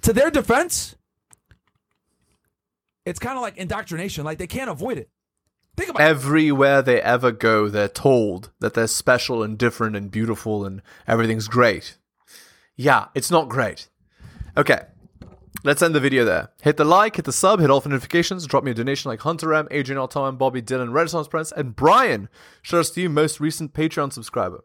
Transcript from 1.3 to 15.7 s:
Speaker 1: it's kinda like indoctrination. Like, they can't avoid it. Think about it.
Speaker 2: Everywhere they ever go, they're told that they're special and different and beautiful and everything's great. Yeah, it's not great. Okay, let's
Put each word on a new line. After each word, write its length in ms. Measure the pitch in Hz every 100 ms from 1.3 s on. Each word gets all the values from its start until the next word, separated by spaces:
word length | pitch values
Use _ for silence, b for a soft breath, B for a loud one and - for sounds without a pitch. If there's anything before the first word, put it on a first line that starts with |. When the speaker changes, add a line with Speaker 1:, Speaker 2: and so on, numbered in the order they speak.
| _ _ _ _ _ _ _ _ _ _ _ _ _ _ _ _ _
Speaker 1:
it's 140 | - 175
kinda 220 | 240 269
like 160 | 240 -
indoctrination. 680 | 185 202 220 165 196 151
Like, 140 | 147 156
they 80 | 180
can't 240 | 240 269
avoid 280 | 151 202 196
it. 100 | - _ _ _ _ _ _ -
Think 140 | 381
about 120 | 320
it. 20 |
Speaker 2:
Everywhere 760 | 151 151 135 156 156 139 139 139
they 180 | 131 123
ever 300 | - 123 123
go, 360 | 113 113 110 104
they're 200 | 104 104
told 640 | - 143 127 107 92 104 _
that 140 | 110
they're 120 | 113 113
special 560 | - - 123 - 120
and 160 | 107 110
different 380 | 120 - 113 104
and 140 | 101
beautiful 540 | 107 110 107 - 107
and 180 | 98 95 - b b
everything's 420 | 113 113 113 107
great. 480 | 117 120 98 - - _ _ b b b b b -
Yeah, 300 | 131 123 -
it's 160 | 147 -
not 180 | 170 143
great. 400 | 117 113 85 - _ _ B B B B -
Okay, 260 | 147 135 - _ _ _ - - _ -
let's 180 | 139